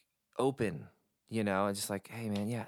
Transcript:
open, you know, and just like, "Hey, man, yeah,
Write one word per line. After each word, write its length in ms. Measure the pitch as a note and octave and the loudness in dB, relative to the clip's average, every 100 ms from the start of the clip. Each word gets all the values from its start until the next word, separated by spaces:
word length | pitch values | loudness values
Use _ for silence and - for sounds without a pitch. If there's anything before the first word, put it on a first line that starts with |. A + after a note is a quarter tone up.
| _ _ _ - | _ _ _ 0
open, 480 | C3 C3 A2 D#2 - - _ _ _ | 0 2 -2 -2 -10 -20 _ _ _
you 160 | A2 | 0
know, 220 | G#2 F#2+ G2+ | 2 4 2
and 100 | G2+ | 0
just 140 | - | -2
like, 180 | G2 - | -4 -6
"Hey, 200 | A2+ A#2 | -8 -2
man, 200 | G2+ G#2 | -2 0
yeah, 180 | A#2+ | -2